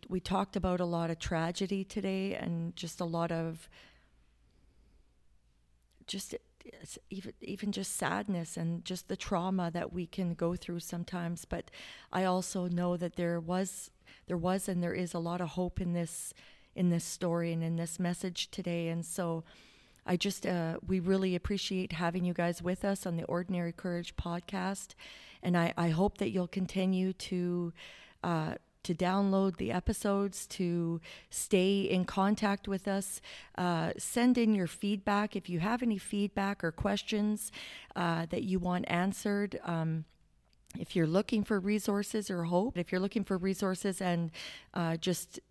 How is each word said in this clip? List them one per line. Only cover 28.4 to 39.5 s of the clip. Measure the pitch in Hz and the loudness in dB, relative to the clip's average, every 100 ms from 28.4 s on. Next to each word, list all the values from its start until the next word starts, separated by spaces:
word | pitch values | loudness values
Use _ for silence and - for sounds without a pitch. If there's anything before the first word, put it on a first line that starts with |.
| 160 - _ _ | 0 -4 _ _
to | - 165 | -2 2
download | 180 190 196 190 196 180 | 2 4 4 6 4 2
the | - | -2
episodes, | 180 - 214 208 196 202 185 - | 0 0 0 2 2 2 -2 -6
to | - 180 170 165 170 - - - | -2 2 2 2 -2 -6 -18 -10
stay | - - 208 190 196 | -6 4 6 6 4
in | 196 185 180 | 4 2 2
contact | - 196 214 202 202 - | 2 4 4 2 0 -2
with | 190 - | -2 0
us. | 196 196 - - - - - | -2 -2 -6 -10 -18 -12 -2
Uh, | 180 170 165 - | 0 2 0 -2
send | - 240 247 247 | -2 4 6 6
in | 226 208 | 6 4
your | 170 | 2
feedback. | - 202 202 202 202 208 196 | 0 0 0 2 2 2 -2
If | - | -2
you | 175 | 0
have | 190 233 | 2 2
any | 240 202 | 2 0
feedback | - 208 202 - 196 202 | -2 0 0 0 -2 0
or | 165 | -2
questions, | - 202 202 - 214 208 208 - - - - - - | 0 0 0 0 0 2 0 -4 -10 -14 -14 -10 -2
uh, | 170 165 165 | 0 0 -2
that | 180 | -2
you | 190 185 | 0 0
want | 180 180 - | 2 0 0
answered, | 175 185 190 208 202 202 | 2 0 0 0 0 0